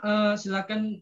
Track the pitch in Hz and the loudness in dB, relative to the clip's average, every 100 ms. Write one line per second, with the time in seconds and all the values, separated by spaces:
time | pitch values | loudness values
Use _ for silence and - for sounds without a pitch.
0 | 208 214 208 208 196 196 196 220 214 180 | 0 4 4 2 -2 -4 -2 -2 -2 -6